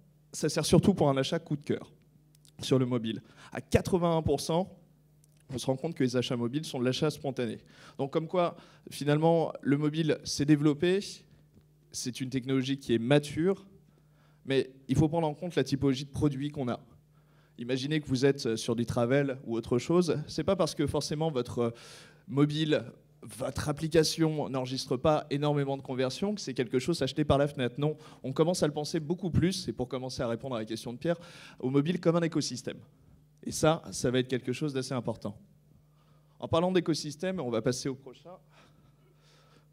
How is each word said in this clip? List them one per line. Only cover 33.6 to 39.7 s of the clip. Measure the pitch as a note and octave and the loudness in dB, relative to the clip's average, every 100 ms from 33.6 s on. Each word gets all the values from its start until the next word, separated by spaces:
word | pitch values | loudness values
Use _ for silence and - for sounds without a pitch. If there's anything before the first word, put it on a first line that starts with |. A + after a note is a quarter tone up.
| D#3 E3 - | 2 2 -4
ça | - C3 | -4 0
va | B2+ | 0
être | B2+ | 0
quelque | B2 - | -2 -2
chose | B2 D3+ | -4 -4
d'assez | C3 B2+ | -4 -4
important. | C3 A#2 A2 G#2 - - _ _ _ _ _ _ _ _ - | -4 -4 -6 -10 -12 -20 _ _ _ _ _ _ _ _ -14
En | B2 | 0
parlant | D#3+ F#3 | 2 4
d'écosystème, | F3+ E3+ C#3+ D3+ C#3 F#3 F#3 | 2 2 -2 -4 -6 -6 -4
on | B2 | -2
va | A2 | 0
passer | A#2 A#2+ C#3+ | 0 0 -4
au | B2+ | -8
prochain. | B2+ A#2+ E3+ F#3 _ - - _ _ _ _ _ _ _ _ _ _ | -12 -20 -20 -20 _ -20 -20 _ _ _ _ _ _ _ _ _ _